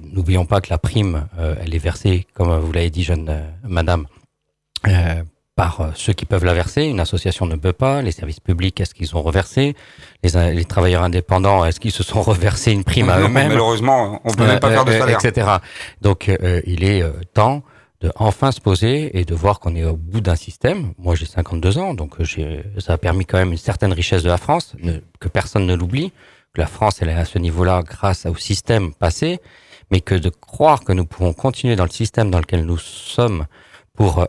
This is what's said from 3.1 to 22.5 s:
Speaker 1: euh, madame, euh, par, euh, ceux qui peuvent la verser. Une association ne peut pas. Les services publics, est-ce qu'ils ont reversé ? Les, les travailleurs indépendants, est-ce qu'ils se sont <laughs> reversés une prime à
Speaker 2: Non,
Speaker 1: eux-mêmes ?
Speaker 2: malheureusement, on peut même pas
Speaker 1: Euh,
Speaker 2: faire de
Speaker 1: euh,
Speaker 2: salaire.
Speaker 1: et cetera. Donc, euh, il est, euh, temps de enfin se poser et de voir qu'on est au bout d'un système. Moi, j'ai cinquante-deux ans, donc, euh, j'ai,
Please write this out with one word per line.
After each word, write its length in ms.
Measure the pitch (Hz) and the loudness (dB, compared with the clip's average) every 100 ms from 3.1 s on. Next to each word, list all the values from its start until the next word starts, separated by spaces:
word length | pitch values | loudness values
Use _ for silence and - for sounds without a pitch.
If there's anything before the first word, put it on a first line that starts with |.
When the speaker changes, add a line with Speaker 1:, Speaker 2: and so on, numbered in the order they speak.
| 82 78 | -2 -2
Speaker 1:
euh, 200 | 78 78 85 | -6 -6 -12
madame, 440 | 104 87 82 85 71 _ _ _ _ _ _ - 101 | -4 -2 0 0 -2 _ _ _ _ _ _ -4 2
euh, 360 | 92 85 82 82 _ _ - | 4 2 -2 -6 _ _ -2
par, 240 | 90 - | -2 -2
euh, 100 | 80 | -6
ceux 180 | 78 - | -6 -4
qui 120 | 95 | -4
peuvent 200 | - 95 | 0 0
la 100 | 87 | 2
verser. 280 | 85 85 - | 2 0 -2
Une 160 | 151 107 | -2 0
association 460 | 80 87 92 - 90 | -2 -2 -2 -2 -4
ne 100 | 80 | -2
peut 160 | 92 | -2
pas. 280 | - 131 139 | 0 0 0
Les 100 | 120 | -2
services 280 | 80 76 - | -4 -8 -8
publics, 400 | - 85 92 - | -2 0 -2 -2
est-ce 140 | 90 | -6
qu'ils 220 | - 80 85 | -6 -6 -4
ont 60 | |
reversé ? 520 | 78 92 - - 139 143 - - - _ | 0 0 0 0 0 -2 -12 -20 -20 _
Les, 320 | 87 85 85 | 0 2 2
les 100 | 85 | 2
travailleurs 380 | 85 - 90 90 | -2 2 2 2
indépendants, 640 | 87 90 - 92 98 98 | 2 0 0 2 4 4
est-ce 160 | 82 80 | 4 0
qu'ils 120 | 113 | -4
se 100 | - | -4
sont 200 | - 107 | -2 0
<laughs> 0 | |
reversés 500 | 107 95 104 - - | 2 2 2 0 2
une 120 | 104 | 0
prime 240 | 92 90 95 | 2 2 4
à 80 | 92 | 4
Speaker 2:
Non, 80 | 101 | 4
Speaker 1:
eux-mêmes ? 220 | 127 147 | 2 2
Speaker 2:
malheureusement, 720 | 127 113 113 123 135 104 107 | 2 2 2 2 2 2 -4
on 80 | 117 | -4
peut 140 | 104 110 | 2 4
même 140 | 123 | 4
pas 80 | - | 4
Speaker 1:
Euh, 40 | |
Speaker 2:
faire 100 | 110 | 4
de 80 | 131 | 4
Speaker 1:
euh, 60 | 113 | 4
Speaker 2:
salaire. 200 | 123 110 | 4 2
Speaker 1:
et 40 | |
cetera. 380 | 120 120 101 92 - - - - | 2 2 2 0 -2 -16 -18 -2
Donc, 280 | 101 92 - | 0 2 0
euh, 320 | 95 90 87 95 | 0 2 0 0
il 180 | 85 | 0
est, 180 | 95 101 | 2 2
euh, 100 | 82 80 87 | 0 -4 -4
temps 280 | - 110 143 - - _ - | 2 2 2 -6 -20 _ -6
de 120 | 85 | -4
enfin 380 | - 110 - 139 | 0 0 2 0
se 80 | - | 0
poser 580 | 107 92 113 143 151 95 | 0 2 2 0 -2 -4
et 60 | |
de 100 | 82 | -2
voir 240 | 82 95 101 | 0 2 2
qu'on 160 | 87 | -2
est 100 | 82 | -2
au 120 | 82 80 | -2 -4
bout 240 | 82 107 | -4 -4
d'un 160 | 92 82 | 0 0
système. 560 | - - 127 196 117 85 | -2 -4 -2 -2 -6 -6
Moi, 180 | 90 82 | -2 -2
j'ai 100 | 82 | -2
cinquante-deux 520 | - 85 82 92 113 | -6 -4 -2 -2 -2
ans, 160 | 190 | -4
donc, 260 | 120 78 - | -6 -8 -6
euh, 40 | |
j'ai, 400 | 82 - 76 | -6 -6 -8